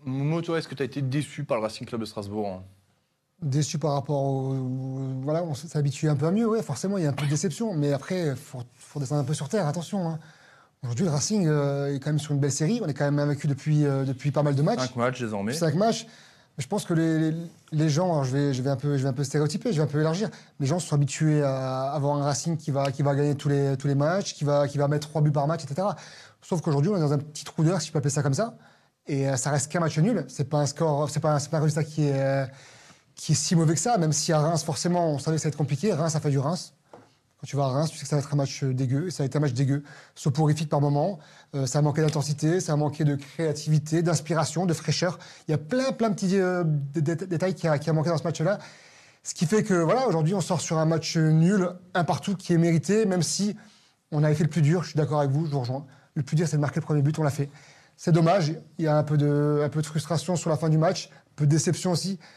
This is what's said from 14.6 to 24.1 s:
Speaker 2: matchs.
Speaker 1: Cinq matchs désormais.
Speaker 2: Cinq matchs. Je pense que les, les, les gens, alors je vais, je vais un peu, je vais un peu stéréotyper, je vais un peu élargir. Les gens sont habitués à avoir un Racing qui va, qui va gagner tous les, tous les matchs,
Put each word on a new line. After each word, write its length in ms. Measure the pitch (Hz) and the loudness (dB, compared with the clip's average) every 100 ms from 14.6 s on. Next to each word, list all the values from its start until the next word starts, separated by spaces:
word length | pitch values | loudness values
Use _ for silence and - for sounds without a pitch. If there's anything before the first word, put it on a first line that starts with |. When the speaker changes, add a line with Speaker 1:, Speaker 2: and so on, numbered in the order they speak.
Speaker 2:
matchs. 200 | 165 226 | 2 0
Speaker 1:
Cinq 160 | 127 120 | -2 0
matchs 220 | 120 123 | 0 0
désormais. 340 | 117 104 104 | -4 -4 -4
Speaker 2:
Cinq 200 | 156 165 | 0 0
matchs. 320 | 156 226 226 - - - - _ - | 2 2 0 -6 -20 -20 -20 _ -12
Je 80 | - | -4
pense 180 | 202 | -4
que 80 | - | 0
les, 380 | 165 165 160 160 | 2 2 2 0
les, 60 | 165 170 - - | -2 -8 -16 -6
les 180 | 151 156 | 0 2
gens, 220 | 143 185 | 2 2
alors 120 | 156 | 2
je 60 | 131 | 0
vais, 220 | 139 143 | 0 0
je 80 | 127 | 0
vais 80 | 131 | -2
un 60 | |
peu, 200 | 135 147 | -2 0
je 80 | 139 | 0
vais 60 | 135 | 0
un 40 | |
peu 100 | 127 | -2
stéréotyper, 500 | 135 151 147 151 247 | -2 0 0 -2 -2
je 40 | 156 | 0
vais 60 | |
un 40 | 147 | 0
peu 120 | 147 | 0
élargir. 300 | 156 175 214 - - - | 0 0 -4 -8 -18 -4
Les 80 | 139 | -2
gens 120 | 175 | -2
sont 140 | - | 0
habitués 480 | 143 139 - 156 151 | 0 0 2 2 4
à 500 | 139 131 131 131 135 | 2 0 -4 -4 -4
avoir 240 | 147 143 | -2 0
un 80 | 143 | 0
Racing 340 | 143 139 170 156 | 0 -2 -2 -4
qui 120 | - | -2
va, 220 | 139 139 | 0 0
qui 100 | - | 0
va 140 | 143 | 0
gagner 180 | 139 147 | 2 2
tous 160 | 143 147 | 0 0
les, 260 | 139 139 | 2 2
tous 120 | 135 143 | 0 0
les 80 | |
matchs, 400 | 139 147 | 2 2